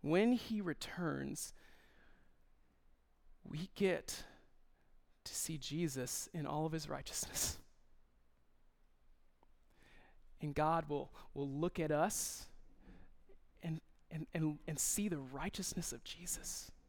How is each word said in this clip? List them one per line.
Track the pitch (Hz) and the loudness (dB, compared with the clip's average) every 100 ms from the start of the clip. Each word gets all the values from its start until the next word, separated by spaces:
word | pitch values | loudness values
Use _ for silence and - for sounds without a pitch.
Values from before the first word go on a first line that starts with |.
When | 143 170 226 | 6 6 8
he | 247 - 214 | 6 4 0
returns, | 185 147 - - 170 139 139 - - - - - - - - - - - - - - _ - - _ _ - - | 0 -2 -4 -2 0 0 -2 -4 -6 -10 -18 -20 -20 -20 -20 -20 -20 -20 -20 -20 -20 _ -20 -20 _ _ -20 -18
we | - - 185 | -8 -6 -6
get | - 196 175 - - - - - - - - - - - - | 2 4 4 0 -8 -8 -16 -20 -20 -20 -20 -20 -20 -20 -16
to | - | -8
see | - - 160 | -4 -2 -2
Jesus | 127 147 170 135 123 - - | -2 2 2 2 -2 -2 -2
in | 160 143 | -2 0
all | 147 160 | 2 2
of | |
his | 160 147 | 0 -2
righteousness. | 139 - - - - - - - - - - - _ - - - - - _ - - - - - - - - - - - - - - - - | -6 -4 -4 -4 0 0 0 -10 -20 -20 -20 -20 _ -20 -20 -20 -20 -20 _ -20 -20 -20 -20 -20 -20 -20 -20 -20 -20 -20 -20 -20 -20 -20 -6
And | 151 | -2
God | 143 151 165 151 | 4 6 4 4
will, | 147 131 - - | 0 -2 -8 -10
will | - 139 | -4 -2
look | 139 170 - | 2 2 2
at | 156 | 4
us | 151 180 - - - - - - - - - - - - - - - | 6 6 4 -2 -4 -10 -14 -16 -18 -18 -16 -16 -18 -20 -20 -20 -8
and, | 175 160 - - - | -4 -4 -6 -20 -10
and, | 160 160 165 | -8 -4 2
and, | 156 151 - | 2 2 -4
and | 151 | 0
see | - - 208 | 2 4 2
the | 160 | 0
righteousness | 131 139 - - 185 - 165 | -2 -4 -4 -2 -2 -2 -2
of | - | -4
Jesus. | - - 180 - - - - - | -8 -10 -4 -4 -4 -8 -8 -16